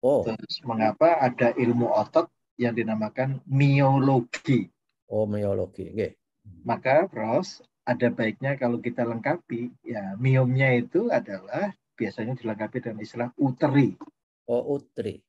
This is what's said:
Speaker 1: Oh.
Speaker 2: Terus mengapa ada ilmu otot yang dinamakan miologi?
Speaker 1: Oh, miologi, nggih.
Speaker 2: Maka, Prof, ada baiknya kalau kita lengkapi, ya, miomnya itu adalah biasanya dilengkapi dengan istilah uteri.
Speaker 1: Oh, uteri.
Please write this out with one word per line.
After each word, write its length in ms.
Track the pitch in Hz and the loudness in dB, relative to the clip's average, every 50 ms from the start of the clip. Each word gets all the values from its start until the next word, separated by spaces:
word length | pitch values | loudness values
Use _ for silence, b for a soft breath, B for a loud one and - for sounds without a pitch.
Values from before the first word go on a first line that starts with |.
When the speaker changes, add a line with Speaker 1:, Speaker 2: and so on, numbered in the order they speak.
| - | 2
Speaker 1:
Oh. 160 | 127 143 127 | 2 2 2
Speaker 2:
Terus 400 | 104 113 113 - - - - - | 0 -2 -4 -6 -8 -12 -12 -12
mengapa 560 | - 117 113 110 110 110 104 - 151 170 170 156 | -8 -6 -2 0 0 0 2 4 4 4 4 4
ada 320 | 139 127 123 - 127 120 117 - | 2 0 2 2 0 0 2 2
ilmu 320 | 127 117 120 120 120 110 | 0 2 2 2 2 2
otot 400 | 104 107 107 - - 156 175 - _ _ _ _ _ - | 2 0 0 2 0 0 0 0 _ _ _ _ _ -4
yang 160 | 120 120 113 113 | -2 -2 -2 -2
dinamakan 640 | 110 110 110 107 110 104 _ - 131 135 135 135 _ - | -2 -2 -2 -4 -4 -6 _ -4 -2 -2 -2 -6 _ -2
miologi? 1200 | 135 135 143 139 139 139 139 135 135 135 131 139 135 127 120 - - - _ - 131 117 95 - _ _ _ _ _ _ _ _ | 2 4 4 4 6 6 4 4 4 4 4 4 2 2 0 -2 -10 -10 _ 0 0 0 0 -2 _ _ _ _ _ _ _ _
Speaker 1:
Oh, 160 | - 107 110 | -2 -2 -2
miologi, 640 | 104 104 104 104 101 101 98 92 98 _ - 92 82 | 0 0 -2 0 0 0 -2 -2 -6 _ -12 -12 -10
nggih. 240 | - 107 101 - - _ _ _ _ _ _ 104 90 82 | -4 -4 -4 -4 -6 _ _ _ _ _ _ -20 -20 -14
Speaker 2:
Maka, 480 | - - - 101 - 131 - 302 349 381 | -6 -6 -6 -2 0 2 4 4 2 2
Prof, 560 | - - 110 110 120 151 190 - - - - _ _ _ _ - | -4 -6 -4 0 0 -2 -2 -4 -12 -20 -20 _ _ _ _ -4
ada 180 | 151 123 123 117 101 | -2 2 2 0 2
baiknya 400 | - 120 110 107 _ 135 135 139 | 2 -2 -2 -2 _ -4 -4 -4
kalau 240 | 135 131 120 120 117 | -2 -2 -2 -2 -2
kita 240 | - 123 120 - | -4 -6 -4 -2
lengkapi, 720 | 120 117 120 117 107 139 156 175 _ _ 123 117 120 123 - _ | -4 -4 -4 -4 -2 -2 -4 -4 _ _ -8 -6 -6 -8 -10 _
ya, 320 | _ - 120 107 101 95 98 101 | _ -10 -8 -8 -8 -8 -8 -2
miomnya 560 | 127 131 131 131 131 123 127 131 135 135 127 120 | 2 2 4 4 4 2 2 2 2 4 4 2
itu 320 | 110 - _ 170 220 240 | 0 0 _ 0 0 2
adalah 640 | 208 120 - - 101 95 95 98 117 147 196 208 196 _ _ _ _ - | 0 -2 -2 -4 -12 -12 -12 -8 -6 -4 -4 -4 -6 _ _ _ _ -6
biasanya 400 | 117 101 - - 110 113 131 127 | -6 -6 -4 -6 -6 -6 -6 -6
dilengkapi 480 | - 113 107 101 107 107 - 123 120 | -6 -6 -6 -4 -6 -6 -6 -8 -8
dengan 160 | 120 110 107 | -8 -10 -10
istilah 280 | 107 110 - 120 120 120 - - | -12 -12 -6 -6 -6 -6 -2 -2
uteri. 560 | 143 139 131 - 165 143 131 143 135 104 92 - - - _ _ _ _ _ _ _ | -2 -2 0 0 0 2 4 4 4 2 0 -6 -16 -20 _ _ _ _ _ _ _
Speaker 1:
Oh, 320 | - 120 120 - - 143 139 | -2 -2 -2 0 -2 -4 -6
uteri. 400 | - _ _ - 110 107 - - _ | -6 _ _ -10 -8 -8 -10 -12 _